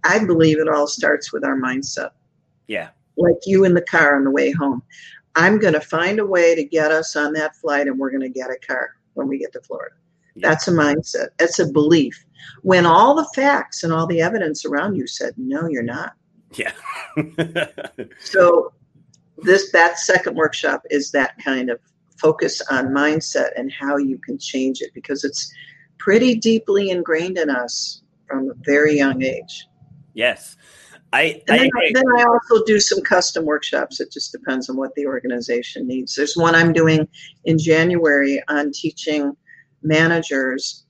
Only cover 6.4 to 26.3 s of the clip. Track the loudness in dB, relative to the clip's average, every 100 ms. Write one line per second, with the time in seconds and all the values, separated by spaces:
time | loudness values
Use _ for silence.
6.4 | 4 4 0 0 2 0 -2 -4 -2 -2
7.4 | -4 _ -2 0 -2 -2 -4 -4 -6 -8
8.4 | -10 -10 -8 -6 -6 _ _ -8 -6 -6
9.4 | -8 -12 _ -14 -14 _ _ _ _ -4
10.4 | -2 0 0 2 2 0 -4 -8 -8 0
11.4 | 0 0 0 2 4 4 2 -4 _ _
12.4 | -20 -8 2 4 6 6 6 4 0 0
13.4 | 0 0 -4 -8 -4 -2 0 0 0 0
14.4 | -4 -4 -4 -4 -2 -4 -6 -6 -8 -6
15.4 | -6 -4 -4 -4 -6 -6 -10 _ _ _
16.4 | _ -10 -10 -8 -14 -14 -8 -6 -6 -4
17.4 | -4 -4 -6 -8 -16 -14 -18 -16 -4 4
18.4 | 6 6 2 _ _ _ _ _ _ -6
19.4 | 2 4 4 4 4 2 0 0 0 0
20.4 | -2 0 -4 -4 -4 -4 -2 -2 -2 -4
21.4 | -6 -4 -4 -6 _ _ _ _ 0 2
22.4 | -2 -4 -4 -2 0 0 0 0 -2 -2
23.4 | -2 -4 -10 -8 -4 -2 -2 -6 -8 -12
24.4 | -8 -4 -4 -4 -10 -14 -10 -6 -6 -8
25.4 | -12 -16 -20 _ _ _ 2 4 4